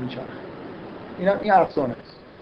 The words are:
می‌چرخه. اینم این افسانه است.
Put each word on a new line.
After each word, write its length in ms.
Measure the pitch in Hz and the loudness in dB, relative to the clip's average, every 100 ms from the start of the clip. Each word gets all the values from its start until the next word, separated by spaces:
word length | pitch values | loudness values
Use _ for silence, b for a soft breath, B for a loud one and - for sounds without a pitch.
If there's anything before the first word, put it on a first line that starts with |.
می‌چرخه. 240 | 123 127 - - - - - - - - - - | -6 -6 -10 -10 -12 -12 -12 -12 -14 -14 -12 0
اینم 180 | 180 196 | 2 2
این 100 | 214 | 6
افسانه 440 | 190 170 - 131 117 | 6 6 2 -2 -4
است. 120 | - - - - | -10 -20 -20 -20